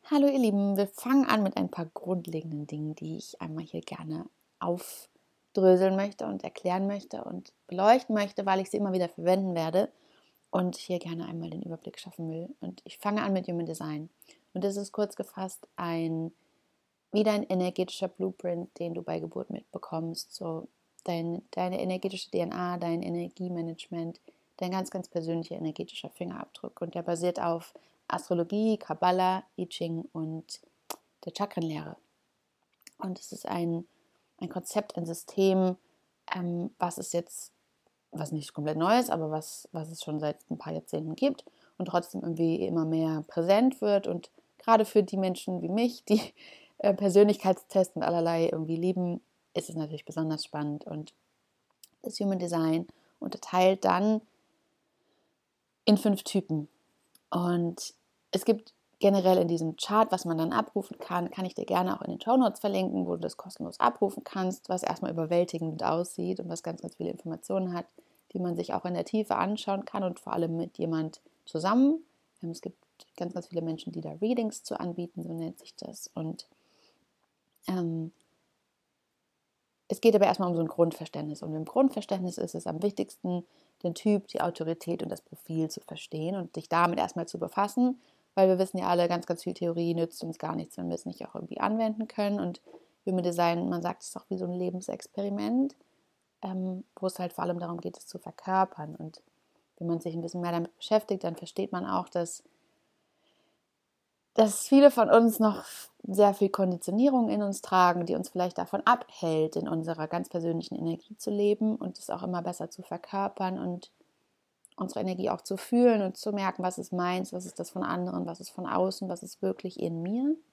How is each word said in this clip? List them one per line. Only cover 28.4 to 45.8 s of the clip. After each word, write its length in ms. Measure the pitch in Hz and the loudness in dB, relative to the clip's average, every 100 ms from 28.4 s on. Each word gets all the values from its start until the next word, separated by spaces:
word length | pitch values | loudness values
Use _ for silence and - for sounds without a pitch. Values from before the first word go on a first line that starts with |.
| 170 208 220 214 | 0 2 2 0
Kabbala, 680 | - 175 180 185 185 185 - - | -2 0 2 4 4 2 -4 -8
I 100 | 175 | -8
Ching 400 | - 170 165 - | -4 -4 -4 -6
und 480 | 165 160 160 160 - _ _ _ - _ _ | -6 -6 -6 -10 -18 _ _ _ -18 _ _
der 80 | - | -14
Chakrenlehre. 640 | - 202 - 165 151 151 160 _ _ _ _ _ _ _ _ - _ | -6 -4 -2 -4 -4 -8 -14 _ _ _ _ _ _ _ _ -20 _
Und 200 | 190 180 | -8 -8
es 140 | - | -12
ist 160 | - - | -12 -6
ein, 380 | 175 170 170 170 _ _ _ _ _ | -2 -2 -2 -6 _ _ _ _ _
ein 120 | 180 | -8
Konzept, 460 | 185 - 214 202 - | -8 -4 -4 -4 -8
ein 100 | 165 | -6
System, 720 | 165 - - 190 190 185 185 _ _ _ _ - 185 | -8 -6 2 4 6 2 0 _ _ _ _ -10 -6
ähm, 340 | 175 175 175 _ | -4 -2 -4 _
was 200 | 175 175 | -4 -4
es 140 | 185 | -4
jetzt, 380 | 175 175 - - _ _ _ _ _ _ | -4 -4 -16 -18 _ _ _ _ _ _
was 200 | 160 147 | -10 -6
nicht 220 | 156 143 | -6 -8
komplett 240 | - 151 156 | -6 -4 0
neu 220 | 175 233 | 4 4
ist, 120 | 247 | 4
aber 200 | 170 156 | 0 -2
was, 380 | 156 - - - | -4 -6 -14 -10
was 160 | 165 160 | -10 -8
es 160 | 165 | -10
schon 160 | - 151 | -6 -2
seit 180 | 151 147 _ | -2 -4 _
ein 80 | 160 | -8
paar 160 | 165 | -6
Jahrzehnten 420 | 160 - 160 156 160 | -8 -6 -6 -6 0
gibt 280 | 277 269 - _ _ - | 0 0 -14 _ _ -10
und 80 | 175 | -2
trotzdem 340 | 175 175 190 | -2 -2 -8
irgendwie 360 | 170 165 165 165 92 | -6 0 0 2 0
immer 180 | 165 | 0
mehr 400 | 160 160 160 156 - | 0 0 0 -2 -4
präsent 540 | - 170 202 254 254 | -2 4 6 4 2
wird. 260 | 208 202 - | 2 2 2
Und 240 | 175 - _ _ _ | -6 -8 _ _ _
gerade 260 | - 226 | 4 4
für 180 | 214 208 | 6 4
die 140 | 190 196 | 2 0
Menschen 460 | 190 180 - 180 | -2 -2 -4 -4
wie 80 | 170 | -2
mich, 340 | 202 | 0